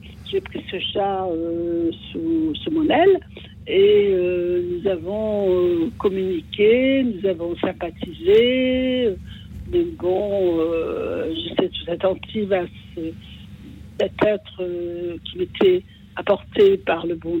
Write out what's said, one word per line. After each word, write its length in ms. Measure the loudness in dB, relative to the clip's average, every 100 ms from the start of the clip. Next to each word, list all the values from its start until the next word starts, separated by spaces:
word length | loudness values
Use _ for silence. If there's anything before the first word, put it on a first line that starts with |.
| -20 -18 -6
j'ai 100 | -6
pris 240 | -6 -10 -8
ce 80 | -8 -4
chat, 340 | -2 -2 -2 -2
euh, 640 | -2 -2 -4 -2 -2 -2 -4 -10
sous, 440 | -6 -2 0 0
sous 160 | -2 -2
mon 180 | 0 4
aile 320 | 6 6 4 0 -18 -20 -14 0
et, 440 | 4 6 6 4
euh, 520 | 2 2 0 0 -2 -2
nous 180 | -2 -2
avons, 600 | -2 -4 -4 -2 0 2
euh, 400 | 2 2 0 -2 -2
communiqué, 1040 | -2 0 -2 -4 -4 2 4 6 4 2
nous 240 | 0 0 -2
avons 260 | -2 -4 -4
sympathisé. 1600 | -4 -4 -8 -8 -10 -2 4 6 6 2 2 2 0 0 0 -2 -8 -16 -14 -12 -2
Mais 140 | 0 0 -2
bon, 600 | -2 0 0 0 2 2
euh, 760 | 0 0 -2 -4 -4 -4 -4 -6 -4
j'étais 200 | -2 -2
tout 220 | -2 -8
attentive 640 | -2 0 -2 -6 -4 0
à 100 | -2 -2 -10 -16
ce, 60 | -10 -10 -10 -16 -20 -20 -20 -18 -20 -10 -4
cet 240 | -4 2
être, 360 | 2 2 -4 -8
euh, 560 | -6 -6 -6 -6 -8 -8
qui 140 | -10 -6
m'était 440 | -6 2 4 4 0 -18 -16 -4
apporté 600 | 0 0 0 4 6 6
par 280 | 0 -2 -2
le 100 | -6
bon 220 | -4 -4